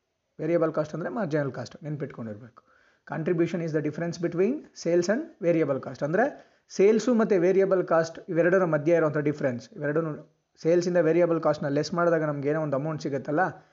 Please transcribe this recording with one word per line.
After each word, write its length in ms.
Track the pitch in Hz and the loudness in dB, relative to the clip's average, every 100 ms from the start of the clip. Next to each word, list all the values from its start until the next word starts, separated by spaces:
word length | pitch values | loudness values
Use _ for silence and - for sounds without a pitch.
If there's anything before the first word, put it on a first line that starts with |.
| _ _ _ - | _ _ _ -8
ವೇರಿಯಬಲ್ 340 | 156 170 160 | -2 0 0
ಕಾಸ್ಟ್ 200 | 156 - | -2 -4
ಅಂದ್ರೆ 160 | 156 240 | -6 -8
ಮಾರ್ಜಿನಲ್ 420 | 254 175 151 139 | -6 -4 -2 -4
ಕಾಸ್ಟ್, 320 | 131 117 - | -6 -12 -12
ನೆನ್ಪಿಟ್ಕೊಂಡಿರ್ಬೇಕು. 800 | 151 143 139 - 113 104 120 - _ _ _ _ - | -10 -8 -8 -10 -12 -12 -16 -20 _ _ _ _ -12
Contribution 540 | 147 160 170 165 185 165 | -6 -2 0 0 -2 -4
is 80 | 151 | -4
the 100 | 147 | -4
difference 340 | 156 170 160 | -4 -6 -4
between 320 | 170 170 202 294 | -4 0 0 -2
sales 480 | - - 170 175 175 | -10 -6 0 2 2
and 400 | 240 330 - 170 | -2 -6 -4 0
variable 400 | 160 147 131 - | 2 0 -2 -6
cost. 180 | 131 147 | -6 -2
ಅಂದ್ರೆ 440 | 196 277 - - _ _ | 0 0 -4 -18 _ _
ಸೇಲ್ಸು 440 | - 196 220 247 | 4 4 4 2
ಮತ್ತು 280 | 226 220 190 | 2 2 4
ವೇರಿಯಬಲ್ 460 | 180 185 190 185 175 | 4 4 4 2 2
ಕಾಸ್ಟ್ 320 | 165 165 - - | 2 0 -6 -2
ಇವೆರಡರ 360 | 165 175 185 180 | 2 4 4 4
ಮಧ್ಯೆ 300 | 156 147 170 | 2 4 4
ಇರುವಂಥ 220 | 156 151 | 4 2
ಡಿಫ್ರೆನ್ಸ್. 520 | 147 147 139 120 - | -2 0 -2 -2 -10
ಇವೆರಡೂ 560 | - 147 156 160 147 - _ _ _ | -8 -2 -2 -2 -8 -16 _ _ _
ಸೇಲ್ಸಿಂದ 360 | 160 175 180 175 | 2 2 4 2
ವೇರಿಯಬಲ್ 440 | 160 170 170 165 | 4 4 4 2
ಕಾಸ್ಟ್ನ 260 | 156 151 147 | 0 0 -2
ಲೆಸ್ 260 | 143 151 | -2 -2
ಮಾಡಿದಾಗ 300 | 175 170 165 | 0 2 2
ನಮ್ಗೆ 260 | 156 143 139 | 0 -2 -2
ಏನೋ 120 | 156 | -2
ಒಂದು 160 | 151 135 | -2 -2
ಅಮೌಂಟ್ 240 | 156 156 | -4 -6
ಸಿಗುತ್ತಲ್ಲ, 380 | 156 135 - 151 180 - _ | -6 -6 -2 -2 -2 -4 _